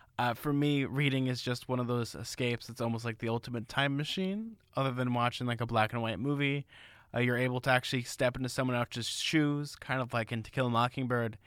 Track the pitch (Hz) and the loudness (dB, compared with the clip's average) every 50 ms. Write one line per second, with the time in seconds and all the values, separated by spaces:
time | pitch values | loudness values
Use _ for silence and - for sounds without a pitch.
0 | - _ - - 123 123 117 - - 147 143 143 147 147 147 143 135 98 117 139 | -20 _ -2 0 0 0 0 0 0 0 2 4 4 4 4 2 0 0 0 2
1 | 147 139 135 131 131 127 127 120 - 127 123 120 - - 127 123 123 117 123 120 | 2 2 2 2 2 0 0 -2 -2 -2 -4 -4 -2 -2 -2 0 0 0 0 0
2 | 117 - - - 107 - - - 127 120 120 - - - 113 - 117 117 113 113 | 0 -2 -6 -10 -8 -8 -4 -2 -2 -2 -2 -2 -6 -10 -6 -4 -2 -2 -2 -2
3 | 113 120 110 - 120 113 113 120 - 127 120 117 107 - - 135 139 139 139 139 | -2 -4 -6 -4 -2 -2 -2 -2 -2 -4 -6 -6 -6 -4 -2 0 0 2 2 0
4 | 151 - - 190 185 185 196 214 220 226 220 - _ _ - 135 135 135 123 127 | -2 -2 -2 -2 -2 -2 -2 -4 -6 -10 -12 -16 _ _ -2 0 0 0 0 0
5 | 127 127 120 120 120 120 - - 123 123 120 113 123 113 117 113 110 107 - 120 | 0 2 2 2 2 2 0 0 -2 -2 -2 -2 -2 0 4 4 4 4 2 -2
6 | 113 110 110 85 120 139 147 139 143 139 143 143 135 _ - - - - - - | -2 -2 -2 -2 -2 -2 0 0 0 0 0 -2 -4 _ -14 -20 -20 -20 -20 -20
7 | - - - 123 123 123 123 123 127 127 123 127 - 139 127 127 - - - 127 | -16 -4 0 2 2 4 4 2 2 2 0 0 2 4 4 4 4 2 -2 -2
8 | 120 - - - 135 123 123 127 131 123 - - 131 127 123 120 120 - - 120 | -2 -4 -2 2 2 2 2 0 -4 -4 -2 0 0 0 2 0 -2 -2 -4 -6
9 | 113 - - - - - - 156 151 147 143 143 147 143 - - - - 127 131 | -6 -4 -4 -4 -2 2 4 4 4 4 2 -2 -4 -6 -10 -12 -6 -4 -2 -2
10 | 123 123 - 120 113 - 120 113 107 - - 135 127 123 117 113 120 123 - 139 | -2 -2 -2 -2 -2 -2 -4 -6 -6 -6 -2 0 0 2 4 4 2 2 0 -2
11 | 131 120 123 120 117 113 113 - _ | -2 0 2 2 2 0 -4 -8 _